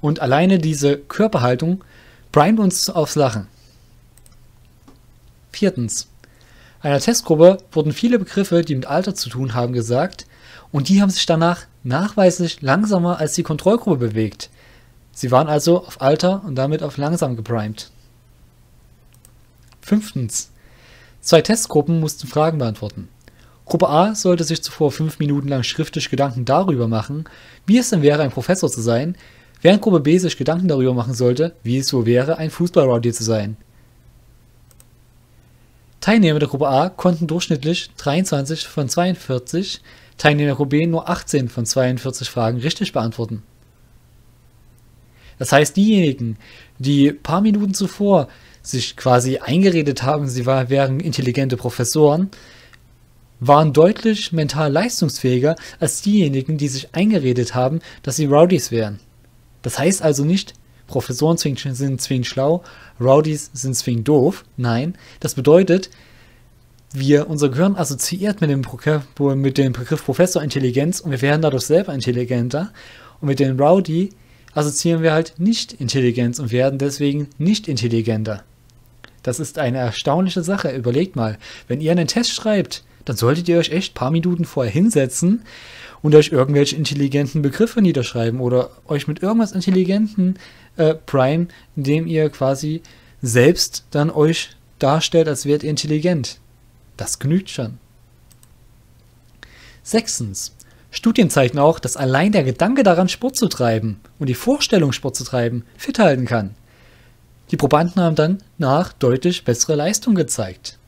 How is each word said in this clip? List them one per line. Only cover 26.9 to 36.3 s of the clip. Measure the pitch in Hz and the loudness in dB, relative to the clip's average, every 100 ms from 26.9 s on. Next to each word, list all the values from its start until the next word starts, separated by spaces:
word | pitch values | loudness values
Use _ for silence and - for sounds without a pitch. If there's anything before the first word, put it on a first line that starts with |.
| 110 104 143 160 - - - - | -2 -4 -8 -10 -18 -20 -14 2
wie | 226 | 2
es | 240 | 4
denn | 190 | 2
wäre, | 143 147 | 4 4
ein | 143 | 0
Professor | - 120 190 151 | -2 -2 0 0
zu | 120 | -2
sein, | 113 117 151 180 - - _ - | 0 0 -2 -8 -14 -20 _ 2
während | 165 208 | 4 4
Gruppe | 214 175 | 4 2
B | 139 175 | 4 2
sich | 180 - | 2 -2
Gedanken | 127 170 185 | -2 0 0
darüber | 143 127 | 2 2
machen | 123 117 | 0 -2
sollte, | 120 123 127 170 - | 0 2 2 -2 -4
wie | 113 127 | -4 -2
es | 131 | 0
so | 131 | 0
wäre, | 113 120 139 160 | 2 2 2 -2
ein | 160 | -4
Fußballrowdy | - 175 180 135 120 117 | -4 0 2 2 2 -2
zu | 113 | -4
sein. | 110 110 101 110 - _ _ _ - _ _ _ _ _ _ _ _ _ _ _ _ _ _ _ _ _ _ _ | -2 -2 -4 -10 -18 _ _ _ -20 _ _ _ _ _ _ _ _ _ _ _ _ _ _ _ _ _ _ _
Teilnehmer | - 226 180 | 2 4 4